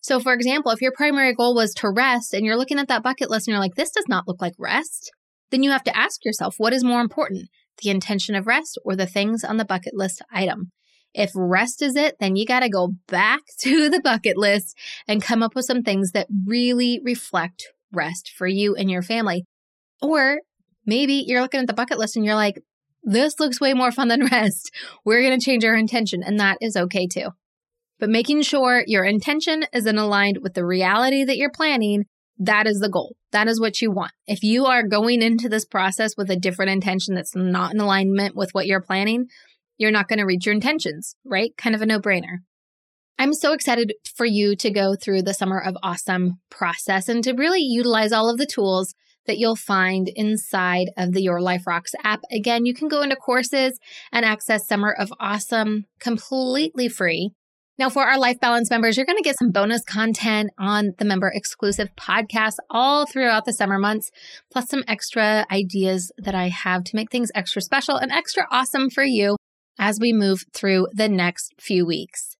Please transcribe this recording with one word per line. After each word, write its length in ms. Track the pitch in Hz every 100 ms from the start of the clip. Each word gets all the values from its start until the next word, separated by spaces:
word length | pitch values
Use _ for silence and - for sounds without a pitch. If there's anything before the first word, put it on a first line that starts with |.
| -
So 140 | 262
for 140 | 254
example, 380 | 247 240 285 277
if 100 | 226
your 100 | 254
primary 420 | 254 294 285 262
goal 220 | 240 240 240
was 180 | 220 -
to 140 | 214
rest 420 | 202 262 240 233
and 140 | 202 214
you're 120 | 226
looking 200 | 262 285
at 100 | 277
that 120 | 240
bucket 260 | 240 269 -
list 200 | 220 226
and 60 |
you're 60 | 208
like, 140 | 190
"This 160 | 180 330
does 180 | - 381
not 200 | 190 185
look 120 | 180
like 140 | 180 175
rest," 500 | - 220 320 - - _ _ _ _
then 140 | 262
you 80 | 277
have 120 | 277 -
to 120 | 208
ask 260 | 254 -
yourself, 360 | 233 - 202 -
what 140 | 220
is 100 | 254
more 180 | 247 240
important, 480 | 240 - 294 190 185 _ _ _
the 80 | 208
intention 460 | 190 - 202 - 202
of 100 | 202
rest 320 | 254 320 - -
or 100 | 190
the 120 | 185
things 360 | 202 202 226
on 140 | - 220
the 80 | 214
bucket 300 | 190 180 190
list 260 | 190 - -
item? 400 | 196 185 185 180 _ _ _ _ -
If 160 | 202
rest 480 | 196 180 185 240 -
is 140 | 285 262
it, 220 | 302 -
then 160 | 196 190
you 100 | 226
gotta 240 | 254 247
go 240 | 196 180 180 -
back 320 | 175 208 269 _
<laughs> 100 | -
to 280 | 262 302 302
the 100 | 302
bucket 380 | 285 226 220 180
list 400 | 208 202 - - - - -
and 160 | 208
come 180 | - 233
up 140 | 226 262
with 100 | 254
some 160 | 247
things 300 | 233 196 190
that 160 | 202 - 202 190
really 560 | 233 247 247 247 240
reflect 640 | 247 240 - 180 170 _ - _ _
rest 380 | 180 156 180 - -
for 80 | 185
you 300 | 190 208 196
and 160 | 190
your 100 | 180
family. 440 | 180 226 214 175 175 _ _ _ _ _
Or 380 | 285 311 269 285 - _ _ _ -
maybe 380 | 226 277 277 214
you're 160 | 247
looking 200 | 254 269
at 60 | 254
the 60 |
bucket 240 | 214 247 262
list 180 | 214 233
and 80 |
you're 120 | 208 214
like, 260 | 208 196 _ _ _ _
"This 380 | 233 208 294 -
looks 200 | 302 247
way 140 | 277
more 180 | 262 254
fun 180 | 247 247
than 180 | 285 269
<laughs> 40 |
rest. 380 | 247 214 - - - - -
We're 200 | - 226
gonna 160 | 262 254
change 260 | 247 247 220
our 80 |
intention," 480 | 226 220 240 220 180
and 180 | 180 208
that 200 | 196 196
is 160 | 226 202
okay 300 | 180 190 180
too. 240 | 185 - - _ _ _ _ _ _
But 100 | 214
making 320 | 220 240 294
sure 420 | 285 285 254 247 -
your 180 | 214 190
intention 600 | 208 240 302 311 311 311
is 120 | 247 220
in 120 | 214
aligned 420 | 214 202 202 202
with 120 | 190
the 120 | 180 175
reality 580 | 185 185 208 262 269
that 140 | 269 262
you're 120 | 277
planning, 560 | 285 311 269 208 208 208 _ _ _
that 300 | 196 214 214
is 120 | 208
the 100 | 208
goal. 260 | 185 - - _
That 160 | 208 220
is 120 | 226
what 220 | 226 -
you 80 | 226
want. 200 | 190 180 - -
If 160 | 202
you 220 | 214 233 262
are 180 | 247
going 380 | 220 208 220 240
into 260 | 226 226 240
this 180 | 214 214
process 520 | 202 190 190 220 214
with 120 | 196
a 60 | 185
different 360 | 185 180 190
intention 440 | 190 190 190 185 185
that's 200 | - 185
not 380 | 185 180 180
in 60 | 214
alignment 560 | 202 190 190 196 202 -
with 140 | 190
what 120 | 190 190
you're 160 | 190
planning, 460 | 185 190 208 233 247 - _ _ _ _
you're 140 | 214
not 180 | 214 196
gonna 160 | 220 196
reach 200 | 180 180
your 100 | 208
intentions, 600 | 233 311 - 151 - -
right? 320 | 269 190 226 -
Kind 180 | 240 220
of 60 |
a 40 | 214
no-brainer. 540 | 220 202 185 170 180 - _ _ _ _ _ _ -
I'm 160 | 269
so 200 | 302 302
excited 400 | 311 - 233 233 220 - -
for 80 | 233
you 320 | 208 208 202
to 120 | 233
go 260 | 202 196 196
through 260 | - 190
the 120 | 185
Summer 260 | 196 196 190
of 180 | 190 185
Awesome 580 | 190 175 - 185 180 180 _
process 580 | - 180 170 - 190 185
and 160 | 233
to 80 | 233
really 300 | 247 302 370
utilize 500 | 285 233 240 226 214
all 180 | 220 220
of 80 | 233
the 80 | 294
tools 480 | - 196 185 190 - _ _ -
that 120 | 208
you'll 180 | 226 226
find 540 | - 196 185 190 185 -
inside 760 | 214 214 - 196 180 180 185 -
of 160 | 180
the 80 | 185
Your 200 | 190 175
Life 240 | 180 180 180
Rocks 280 | 170 175 -
app. 180 | 214 214 -
Again, 360 | 226 208 233 240
you 80 |
can 160 | 247 302
go 120 | 294
into 140 | 285 262
courses 640 | - 247 247 277 262 254 - - -
and 140 | 233 226
access 420 | 214 - 220 -
Summer 260 | 208 202
of 200 | - 202 247
Awesome 680 | 208 208 - 226 214 214 202 _
completely 920 | - 226 - 262 254 262 320 254 247
free. 420 | 247 180 165 190 _ _ _ _ -
Now, 120 | 262
for 140 | 254
our 140 | 247 269
Life 220 | 247 247
Balance 300 | 247 240 233
members, 260 | 233 226 226
you're 100 | 262
gonna 160 | 427
get 160 | 320 277
some 140 | 247
bonus 320 | 190 202 226
content 680 | - 208 226 226 220 214 214 -
on 360 | 196 208 208 180
the 60 |
member 260 | 208 190 196
exclusive 560 | 196 - - 202 202 202 -
podcast 580 | - 202 214 220 220 214 -
all 360 | 226 262 294 294
throughout 380 | 262 247 220
the 80 | 220
summer 260 | 226 202 196
months, 340 | 202 220 - - - - _
plus 200 | 262 247
some 160 | 277 254
extra 580 | 214 - - 214 214 208
ideas 580 | 190 190 190 190 185 180 -
that 160 | 180
I 140 | 190 180
have 380 | 175 - 185 180
to 100 | 214
make 160 | 220
things 200 | 247 233 214
extra 260 | 180 -
special 360 | 190 269 269 294
and 160 | 269
extra 340 | 285 330 - 359
awesome 400 | 254 254 277 269
for 140 | 262
you 320 | 269 240 202 208 _ _ _ _
as 220 | 208 208
we 140 | 233
move 300 | 226 196 190 -
through 340 | - 196 190 185
the 160 | 202 214
next 440 | 190 175 175 - _
few 260 | - 185 170
weeks. 520 | 156 180 - -